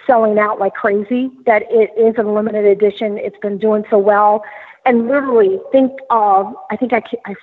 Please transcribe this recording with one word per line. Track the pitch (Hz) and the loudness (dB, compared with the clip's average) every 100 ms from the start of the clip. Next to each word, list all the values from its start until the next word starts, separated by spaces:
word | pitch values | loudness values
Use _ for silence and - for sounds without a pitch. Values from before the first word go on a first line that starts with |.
| - | 0
selling | 233 220 208 | 2 2 2
out | 208 220 | 0 -2
like | 196 | -4
crazy, | - 214 202 202 247 262 - 240 | -2 -2 -2 -2 -4 -4 -4 0
that | 214 - | 0 2
it | 226 208 220 | 0 0 2
is | 226 226 | 0 0
a | |
limited | 214 214 208 208 208 | -2 -2 -2 0 2
edition. | 196 208 202 220 208 | 2 0 -2 -6 -6
It's | 208 - | -8 -8
been | 208 196 | -8 -4
doing | 214 214 208 | 0 -2 0
so | 208 | 2
well. | 202 202 208 214 - - - - 262 | 4 4 4 2 -4 -18 -20 -4 0
And | 233 233 | 0 0
literally, | 285 277 226 190 190 - | -2 0 2 2 0 0
think | 269 262 269 - | 0 0 -2 -4
of, | 233 208 190 202 - - | 0 2 2 0 -8 -12
I | 214 | -6
think | 240 | -4
I, | 226 | -4
ca-, | - 233 202 | -4 -12 -12
I | 190 | -6